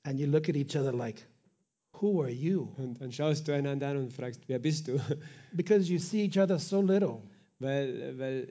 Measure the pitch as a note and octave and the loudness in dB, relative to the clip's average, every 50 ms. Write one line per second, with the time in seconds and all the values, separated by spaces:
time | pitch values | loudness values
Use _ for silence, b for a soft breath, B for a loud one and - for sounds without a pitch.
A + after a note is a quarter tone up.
0 | - D3 C3+ C3+ D3 C#3+ D3 D#3 D#3 - D3+ C#3+ C#3 C#3+ - D3 C3+ C3+ A#2+ B2 | -8 -6 -4 -2 2 2 2 4 4 2 0 0 -2 -2 -2 0 0 0 0 -2
1 | A#2+ A#2 A2 - - - _ _ _ _ _ _ _ _ _ _ _ _ - - | -4 -6 -6 -10 -16 -20 _ _ _ _ _ _ _ _ _ _ _ _ -6 -2
2 | G3+ G#3 G3+ F3 C#3 B2 A#2+ B2+ C#3 E3 G3 F3+ B2 A2 - C3+ C3 B2 A#2+ - | 2 2 2 2 2 0 -2 -2 0 0 0 0 -2 -4 -6 -8 -8 -8 -8 -8
3 | C3+ B2+ B2 - D3 D#3 D3+ D3+ - D3+ C#3+ C#3+ C#3 C#3+ C#3 C#3 C#3 C#3+ C#3+ C#3 | -10 -8 -4 0 0 2 2 2 0 0 0 0 0 0 -2 -2 -2 -2 -2 -2
4 | C3 B2+ C3+ - B2 B2 A#2+ - - - C3 B2 A#2 D#3 D3+ D#3 - C3 B2+ C#3 | -2 -4 -6 -8 -8 -8 -8 -10 -6 -4 -4 0 2 0 0 0 0 -2 -2 0
5 | G#2+ A2+ A#2+ - - - - - - - - E3+ F3+ - G#3+ G3+ F#3 E3+ F3+ E3 | 0 -2 -4 -4 -6 -12 -18 -20 -16 -6 -4 -2 2 4 4 4 4 4 0 0
6 | - - - G#3+ G#3 F#3+ E3+ G3 G3 F3+ F#3+ D#3 - - G3 G3 G3+ F#3 F#3+ G3+ | 0 0 0 0 0 2 4 4 4 4 4 0 0 0 2 2 4 4 4 4
7 | G3 C#3 A#2 A2+ G#2+ B B B B B B - B2+ C3+ C#3 C#3 C#3 C3 B2 A#2 | 4 2 -2 -6 -12 B B B B B B -6 -4 0 0 0 0 -2 -4 -6
8 | B2 C3+ C3 B2+ C3 C3 C3 C3 B2 - | -6 -8 -6 -6 -4 -4 -2 -4 -4 -4